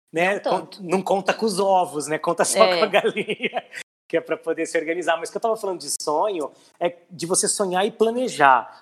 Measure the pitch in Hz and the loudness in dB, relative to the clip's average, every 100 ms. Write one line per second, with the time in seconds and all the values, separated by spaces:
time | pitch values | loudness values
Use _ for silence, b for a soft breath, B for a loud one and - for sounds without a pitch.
0 | _ 160 185 202 269 170 165 - 175 190 | _ 0 0 0 0 -2 -4 -12 -2 -2
1 | 185 190 190 - 220 185 196 185 156 147 | 2 0 0 0 0 0 2 2 2 -4
2 | 139 156 170 170 180 196 190 175 208 - | -4 -2 -2 0 2 4 4 4 2 2
3 | 226 208 208 208 247 240 - B - _ | 2 -2 -6 -6 -6 -6 -10 B -18 _
4 | - 165 165 160 165 160 160 165 151 175 | -4 -4 -2 -6 -4 -4 -2 -4 -2 -4
5 | 160 165 160 202 226 220 196 170 139 - | 0 -2 -2 -4 -2 -2 -4 -6 -6 -6
6 | - 151 208 180 135 b b b 170 - | -2 0 0 -2 -6 b b b -4 -4
7 | _ 175 165 185 202 - 190 180 214 - | _ -10 -2 0 0 -2 -2 0 -2 2
8 | 226 240 247 147 139 127 110 - | 0 2 -2 4 6 6 2 -14